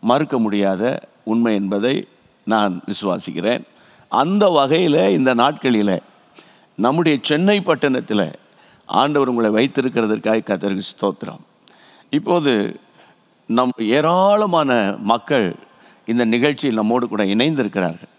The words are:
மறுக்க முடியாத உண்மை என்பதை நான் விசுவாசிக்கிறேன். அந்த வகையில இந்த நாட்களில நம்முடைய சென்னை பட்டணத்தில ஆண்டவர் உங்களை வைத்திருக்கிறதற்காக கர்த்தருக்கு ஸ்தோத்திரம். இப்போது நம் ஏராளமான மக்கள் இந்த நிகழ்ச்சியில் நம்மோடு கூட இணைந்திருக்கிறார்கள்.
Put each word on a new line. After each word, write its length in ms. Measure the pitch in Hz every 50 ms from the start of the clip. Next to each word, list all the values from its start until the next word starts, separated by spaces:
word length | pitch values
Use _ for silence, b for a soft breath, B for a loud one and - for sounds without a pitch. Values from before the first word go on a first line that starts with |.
மறுக்க 380 | - 110 120 139 151 147 - 127
முடியாத 600 | 113 107 101 101 101 98 95 92 104 120 139 - - - _ _ _
உண்மை 300 | - 110 117 117 117 110
என்பதை 540 | 101 98 95 101 101 104 120 139 - - - _ _ _ _ _ _ _
நான் 380 | - 110 110 104 101 90 90 -
விசுவாசிக்கிறேன். 760 | - 101 - 104 98 90 92 90 - 76 76 85 104 120 - - _ _ b b b b b b b
அந்த 400 | - - 135 160 190 208 208 196
வகையில 600 | 175 151 139 131 151 160 185 165 143 156 185 196
இந்த 260 | 196 160 131 131 127
நாட்களில 640 | 117 120 139 147 - - 135 123 107 104 101 95 85 - - _ _ _ _ B B B B B B B B B
நம்முடைய 420 | - 101 120 139 165 175 170 151 131 -
சென்னை 380 | - 151 151 180 196 208 202
பட்டணத்தில 720 | 185 - 160 139 - 143 131 127 - - 110 104 95 76 - - _ _ _ b b b b b b
ஆண்டவர் 420 | b - 98 127 143 151 143 139 127
உங்களை 220 | 123 117 117 107
வைத்திருக்கிறதற்காக 920 | 104 110 123 139 135 - 123 131 - 120 113 107 110 101 78 104 110 113 104
கர்த்தருக்கு 380 | - 104 90 - 101 98 95 98 - -
ஸ்தோத்திரம். 460 | - - 101 92 - - 95 - - - _ _ _ _ B B B B B B B B B
இப்போது 720 | - 151 - - 175 175 156 143 123 107 101 - - - _ _ b b b b b b _ _ _ _ _
நம் 240 | _ 113 117 127 127 117 -
ஏராளமான 1160 | 113 107 117 143 151 160 175 185 190 196 208 208 214 202 175 165 151 139 127 120 104 98 101 -
மக்கள் 580 | 110 101 113 120 - - 147 131 107 90 - - - _ _ b b b b b b
இந்த 180 | - 117 120 123
நிகழ்ச்சியில் 500 | 113 113 120 120 151 147 117 - 143 117
நம்மோடு 340 | 110 107 107 117 127 120 120
கூட 160 | 113 104 107
இணைந்திருக்கிறார்கள். 880 | 95 98 107 123 151 160 139 123 104 90 101 92 87 82 85 - - _